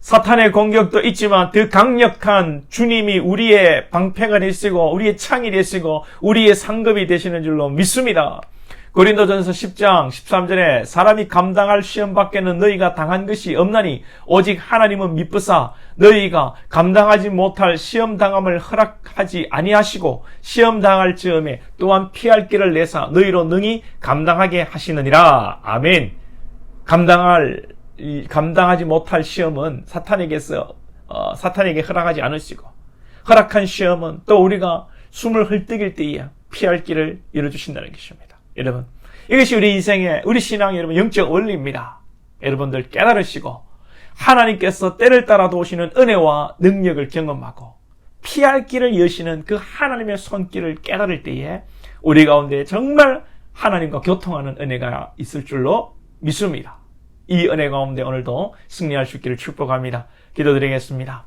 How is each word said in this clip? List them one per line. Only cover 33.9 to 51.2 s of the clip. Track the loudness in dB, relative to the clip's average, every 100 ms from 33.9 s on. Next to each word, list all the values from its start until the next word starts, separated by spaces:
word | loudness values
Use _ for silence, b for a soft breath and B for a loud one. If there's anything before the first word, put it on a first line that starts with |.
| -2 -4 -12 2
또 | 4
우리가 | 4 2 -2 -4 -8 b b
숨을 | -10 -2 0 0
헐떡일 | -2 -4 -6 -6
때에 | -6 -8 -8 -12 -20 _
피할 | -4 -2 -2
길을 | -2 -4 -4 -6 -10
열어주신다는 | -6 -6 -8 -12 -12 -14
것입니다. | -18 -20 -20 -20 _ _ -8
여러분, | -6 -6 -10 -20 b b b
이것이 | 2 4
우리 | 4 2
인생의, | 2 0 0 0 -2
우리 | 0 -2
신앙의 | -2 -2 -2 -2
여러분 | -2 0
영적 | 0 0 0
원리입니다. | 0 -2 -4 -6 -10 -14 -18 -20 -20 _ _
여러분들 | -6 -4 -4 -6 -6
깨달으시고 | 0 2 2 0 -8 -12 -16 -20 b b b b -6
하나님께서 | 4 4 4 2 -2 -2 -4 2
때를 | 4 4
따라 | 4 2 4
도우시는 | 0 -6 -6 -4 2
은혜와 | 4 4 2 0 -4 0
능력을 | 2 2 -2 -2 -6
경험하고 | -6 -6 -8 -12 -18 -20 _ _ _ -20 _
피할 | -10 2 4 4 -2
길을 | -2 0 2
여시는 | 2 2 -8 -8
그 | -6 -8
하나님의 | -8 -6 -4 -4 -8 -10
손길을 | -8 -8 -8 -6 -8 -8
깨달을 | -8 -4 -4 -6